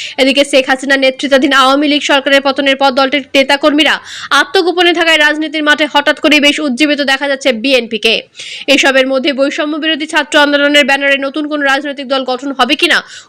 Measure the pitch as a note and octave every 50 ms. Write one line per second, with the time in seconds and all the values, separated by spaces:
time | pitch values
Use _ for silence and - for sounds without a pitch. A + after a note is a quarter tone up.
0 | - - - - C4 C4+ C4 C#4 C#4+ - - C4+ C4 C4 C4+ C4 C#4+ C4+ C#4 C4+
1 | C4+ C4 C4 C4 - C#4 C#4 C4 C4 D4+ C#4 C4+ C4 C4 C4+ C#4+ D4+ D4 C#4+ D4
2 | C#4 - D4+ C#4 C4 D4 C#4 C#4 C4+ C#4+ C4 C#4 C#4 C#4 C4+ - C#4 C#4 B3+ C4+
3 | C4+ C4+ C4 C#4+ C4 - - C#4 C4+ C4+ C#4+ C#4+ - D4+ C#4+ D4 D#4 C4+ G#3+ F3+
4 | - - - - - - - C4+ D4+ - - G4 F4 F4+ E4 F4 F4+ F4 F4 E4
5 | E4+ E4 D#4+ D#4 D4 D4 D4+ D4+ D#4 D#4 C#4 D#4+ D4+ D4 D4 C#4+ D#4 D4 - C#4+
6 | C#4 D#4 D4 - - D#4 D4 D4+ C4+ C#4+ C#4+ D4 D4+ D4 B3 A#3+ D#4 D4 D4 C4+
7 | C#4+ B3+ C4+ C4+ C#4+ C#4+ C#4 C4+ C#4 C#4+ B3+ A3 G#3+ C4+ C#4 B3 A#3 A3 A#3 G#3
8 | - A3+ A3 - - - _ - - - - - - - C4+ - - C#4 C4 C4+
9 | C4 C4 C4+ C4 B3 - C#4+ A#3+ C4+ C#4 C#4 - D#4 D4 D4+ D#4+ C#4+ D#4+ D#4+ C4+
10 | D#4 D#4 E4+ D#4+ D4 - - D4+ D4 D4 C#4+ C#4+ C#4+ C#4+ D4 D4 C#4+ B3 C#4 C#4
11 | C#4 C#4 C#4 C#4 C#4 C4+ C4+ D4+ D4+ D4 D4+ D4 C#4+ C#4 C4+ C#4 D4 D4 C#4 C4+
12 | C#4+ A#3+ C#4 C4+ C4+ B3 B3+ B3 C4+ C#4+ C#4 - B3 A#3 D4+ - E4+ E4+ C#4 G3
13 | - - - - -